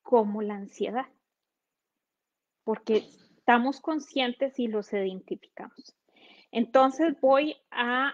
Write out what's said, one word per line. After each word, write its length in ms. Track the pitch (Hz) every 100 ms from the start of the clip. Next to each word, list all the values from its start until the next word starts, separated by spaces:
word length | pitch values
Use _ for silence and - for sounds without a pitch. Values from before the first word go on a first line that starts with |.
como 380 | - 240 208 208
la 140 | 208
ansiedad, 520 | 208 202 - 202 220 262 _ _ _ _ _ _ _ _ _ _ _ _ _ _ _
porque 400 | - 214 - 214 - _ _ _
estamos 440 | - 240 247 285
conscientes 800 | - 311 - - 254 247 277 262
y 100 | 240
los 240 | 214 202
identificamos. 1000 | 208 196 190 - 180 _ - - - - _ _ _ _ - _
Entonces 720 | 226 233 262 262 262 320 277
voy 360 | 262 269 302 294 _
a 380 | - 240 247 277